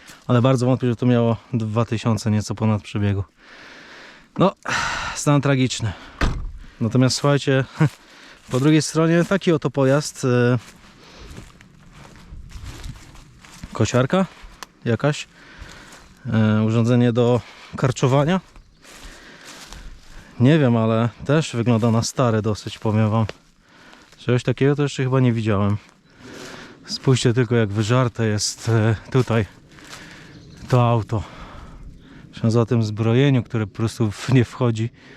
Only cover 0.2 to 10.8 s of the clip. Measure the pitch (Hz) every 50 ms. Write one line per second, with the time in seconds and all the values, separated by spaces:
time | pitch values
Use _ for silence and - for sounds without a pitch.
0.2 | - - 123 120 113 131 131 120 123 123 131 120 127 123 117 - 131 123 123 120
1.2 | 117 117 113 - - - 127 117 110 110 104 117 117 - 117 104 - 120 110 101
2.2 | - 110 107 107 101 - 104 - 110 110 107 101 - - - 107 104 101 101 98
3.2 | 98 - _ _ - - - - - - - - - - - - - - - -
4.2 | - _ - - - - - _ - - - - - - - - - - - -
5.2 | - 151 143 143 - 143 139 127 131 117 - - 113 101 87 - - - - -
6.2 | - - - - - - - - - - - - 120 110 107 127 131 123 - -
7.2 | - 143 143 135 - 143 135 131 127 - - - 156 131 - - - - - -
8.2 | - - - - - - 131 127 135 156 156 156 143 - - 156 165 160 165 170
9.2 | 165 - 202 185 - 180 165 143 - 143 - 143 135 131 135 151 151 - - -
10.2 | - 131 123 123 120 123 123 117 - - - -